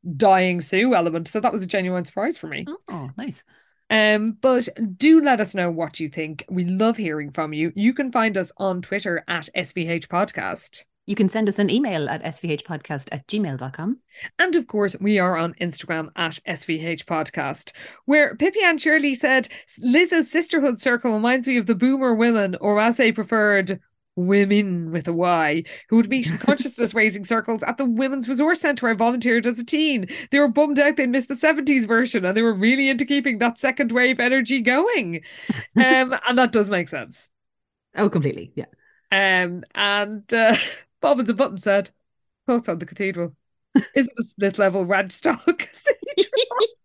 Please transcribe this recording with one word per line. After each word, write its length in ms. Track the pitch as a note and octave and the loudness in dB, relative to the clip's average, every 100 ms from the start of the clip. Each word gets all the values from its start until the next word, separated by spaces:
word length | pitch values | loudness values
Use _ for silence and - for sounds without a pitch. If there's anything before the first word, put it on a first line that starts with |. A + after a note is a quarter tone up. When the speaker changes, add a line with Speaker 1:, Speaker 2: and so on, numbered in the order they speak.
| F3 D3 | -10 0
Speaker 1:
dying 460 | G#3 F#3+ F#3 F3 | 4 6 4 -2
Sue 340 | D#3 F#3+ B3 G#3+ | -2 0 2 2
element. 320 | E3+ E3 E3 | 0 -4 -6
So 140 | A3 | -4
that 100 | A3+ | -2
was 100 | G#3 | -2
a 60 | F#3 | -4
genuine 380 | G#3 F3+ F3+ F3 | -4 -2 -4 -6
surprise 320 | - A3+ E4 | -6 -6 -6
for 100 | D#3+ | -10
me. 180 | C#3+ F3 F4 - | -10 -10 -14 -12
Speaker 2:
Oh, 220 | F3 C3+ C3+ | -12 -12 -12
nice. 260 | C4+ - _ _ _ _ _ | -12 -14 _ _ _ _ _
Speaker 1:
Um, 480 | A3 G#3+ G#3+ A3 G#3+ | 2 2 2 0 0
but 300 | C4 B3+ A#3+ - A3 F#3 | 2 2 0 -6 -8 2
do 220 | D4+ D#4+ | 6 8
let 220 | C#4+ A#3+ | 6 2
us 120 | G#3+ | 0
know 160 | G3 F3 | -2 -2
what 300 | E3 D#3+ - | -2 -6 -6
you 80 | D#3 | -8
think. 380 | D3+ D#3 D3+ - | -6 -8 -10 -6
We 140 | F#3 | -4
love 320 | F3 F#3 A3 A#3 | -2 0 0 0
hearing 360 | F#3+ D#3 D3 | -4 -4 -6
from 200 | C#3+ D#3 | -6 -6
you. 220 | D3+ E3 G3 | -2 -4 2
You 180 | G#3+ | 0
can 160 | B3 C4+ | 2 -2
find 280 | A#3+ A3 G3 | 0 0 0
us 160 | F3+ - | -4 -4
on 260 | G3 F3+ | -4 -2
Twitter 400 | F3+ G3 G3+ E3+ - | -4 -6 -4 -6 -4
at 220 | F3 D3+ | -6 -4
S 200 | - D#3 | -6 -6
V 120 | - E3 | -6 -4
H 180 | E3+ - | -4 -4
Podcast. 800 | F3 - - F#2+ - - - - _ - | -2 -2 -4 -8 -8 -12 -18 -20 _ -8
Speaker 2:
You 80 | G3+ | 0
can 100 | F#3+ | 0
send 220 | A3 G#3+ | 2 -2
us 100 | G3 | 0
an 100 | G3+ | 0
email 380 | A3+ C4+ F3 C#3+ | 0 0 -2 -4
at 160 | D3+ | -6
S 160 | - - | -8 -10
V 100 | E3+ | -6
H 100 | D3 | -6
podcast 460 | - D#3 - C#3+ C#3 | -6 -12 -8 -10 -8
at 160 | C#3 - | -14 -8
gmail 300 | G#3 F#3+ C3 | -4 -4 -6
dot 160 | B2+ | -10
com. 260 | C3+ F3 C4 _ - - - | -8 -6 -8 _ -18 -18 -2
Speaker 1:
And 160 | F4+ E4 | 0 0
of 120 | A#3+ | -2
course, 280 | G#3+ G3+ - | -2 -2 -2
we 180 | G3+ G#3 | 0 2
are 160 | F3+ E3+ | 2 0
on 180 | E3 - | -2 -4
Instagram 540 | F3 D#3 - D#3+ D#3+ - | -8 -8 -6 -6 -6 -4
at 240 | E3 D#3+ - | -6 -6 -10
S 180 | E3 | -10
V 160 | - D#3+ E3 | -6 -6 -4
H 200 | D#3+ - | -8 -4
Podcast, 680 | D#3+ D#3 - C#3 D#3 - - - - - | -4 -4 -6 -6 -8 -14 -18 -20 -14 0
where 280 | D4 D4 A3+ | 2 2 2
Pippi 260 | E4 G#4 | 0 2
Ann 140 | F#4 D#4+ | 2 2
Shirley 360 | D#4+ D#4 C#4+ | 2 2 2
said, 360 | B3+ C4+ C4 B3 - - - | 0 2 2 0 -14 -18 -6
"Liz's 500 | B3 C4+ F4 E4+ - | 2 2 4 2 2
sisterhood 480 | D#4+ E4 E4 C#4 A#3+ | -2 0 0 0 0
circle 320 | C4+ A#3+ B3+ | 0 0 0
reminds 340 | G#3+ A#3 C4 B3+ | 0 2 0 0
me 100 | B3 | 0
of 80 | G3 | 0
the 100 | G3+ | 2
boomer 400 | B3 C4+ C4 A3+ | 2 2 2 2
women, 400 | A#3 A3+ G3 F3+ | 2 2 0 -2
or 180 | G3+ G#3 | 0 2
as 160 | A3 A#3 | 2 4
they 160 | A#3 | 2
preferred, 720 | A3 G#3+ A3+ G#3 G3+ F#3 F#3 _ _ _ - | 2 -2 2 4 2 0 -6 _ _ _ -4
women 680 | F3+ G3+ G3 G3+ G3+ F3 E3 | 2 4 4 4 2 -4 -4
with 180 | E3 E3 | -6 -4
a 60 | |
Y, 480 | E3+ F#3 F3 D#3 D#3 E3 - - | -2 2 2 2 0 -4 -16 0
who 60 | A3+ | 2
would 140 | A3 | 2
meet 180 | C4 A#3 | 0 -2
in 100 | E3 | -2
Speaker 2:
<laughs> 20 | |
Speaker 1:
consciousness 560 | - C#4 C#4 - A#3 A#3 | 0 0 -2 -4 -2 2
raising 280 | G#3+ G3+ | 0 0
circles 380 | F#3 A3+ A3 A3+ | -4 -4 -2 -4
at 160 | - A#3+ | -4 -2
the 80 | C4+ | -2
Women's 420 | A3+ C4 C4+ A#3 | 0 -2 -2 -4
Resource 320 | C4 D4+ E4+ | 0 2 2
Centre 300 | E4 C4+ A#3+ | 0 0 -2
I 40 | G#3+ | 2
volunteered 500 | A#3 B3 A#3+ A#3 A3+ | 0 0 2 2 0
as 140 | A#3 | -4
a 40 | |
teen. 440 | A#3 D4+ D#4 C4 F#3 - - | -4 0 0 0 -4 -10 -2
They 80 | C#4+ | 2
were 80 | C#4+ | 4
bummed 320 | A3+ D4+ C#4+ | 4 2 4
out 160 | D4 D4+ | 2 2
they'd 120 | C4 | 0
missed 200 | C4 B3 | 0 -2
the 80 | C4 | 0
seventies 500 | D#4 D4+ C#4 C4+ G#3+ | 2 2 2 2 4
version, 400 | A3+ A#3+ A3+ F3+ | 2 2 0 0
and 100 | G3+ | 2
they 60 | |
were 140 | A3+ G3+ | 2 2
really 340 | G#3+ C4+ C4+ | 2 4 2
into 160 | B3 C4 | 0 0
keeping 320 | C#4+ C4+ A3 | 0 0 0
that 220 | A#3 A#3 | 0 0
second 320 | C4 C4 B3+ | -2 0 0
wave 280 | A#3 B3 C4 | 2 2 2
energy 400 | B3 C4 A3+ C4+ | 2 2 2 0
going." 600 | A3+ C4 G4+ A4+ F#3+ E3+ - - - | 2 2 2 0 -2 -6 -10 -20 -8
Speaker 2:
<laughs> 280 | - - - | -8 -2 4
Speaker 1:
Um, 380 | C4 C4 B3+ C4 - | 6 6 4 -2 0
and 80 | B3 | 2
that 120 | B3 | 4
does 160 | A#3 G3+ | 2 0
make 220 | F#3+ E3 | 0 -4
sense. 400 | D3 A#2 - - _ _ _ _ _ _ - | -8 -10 -16 -20 _ _ _ _ _ _ -2
Speaker 2:
Oh, 140 | G3+ | 0
completely, 420 | F3+ C#3+ G2+ E2+ - | 2 -2 -4 -10 -12
yeah. 100 | - _ _ _ _ | -12 _ _ _ _
Speaker 1:
Um, 520 | G3 G3 F#3 F3+ F3 - - | 2 4 2 0 -6 -10 -4
and, 580 | G3+ G3+ G#3 G#3+ G#3 | 0 0 -2 -8 -4
uh, 220 | A#3 A3 - | 2 4 4
<laughs> 40 | - - _ _ | -2 -10 _ _
Bobbins 300 | - C4 A3+ | 2 2 0
and 80 | G#3 | 0
Button 220 | C4+ F#3 | -2 -2
said, 320 | G#3 G3 G3 _ _ _ _ _ - | 0 0 0 _ _ _ _ _ -2
"Thoughts 200 | A#3+ A#3 | -2 -2
on 120 | E3+ | -6
the 80 | E3+ | -8
cathedral? 480 | - G3 F3 E3+ - _ _ | -6 -6 -4 -8 -10 _ _
Speaker 2:
<laughs> 200 | _ C4+ - - | _ 0 0 -2
Speaker 1:
Is 120 | B3 | -2
it 60 | - | -4
a 40 | |
split-level 600 | A3+ - G3 G3 G3 F#3+ F3 | -10 -2 -4 2 0 2 0
ranch-style 520 | G3 F#3+ - - A#3 | 0 -2 -4 -2 0
<laughs> 80 | - | 0
cathedral?" 1200 | F4 - - - C5+ - C#5+ F#4+ A#4+ C5 A#4+ A4 _ | -2 -6 -4 -2 -2 -2 -2 0 0 -2 0 -2 _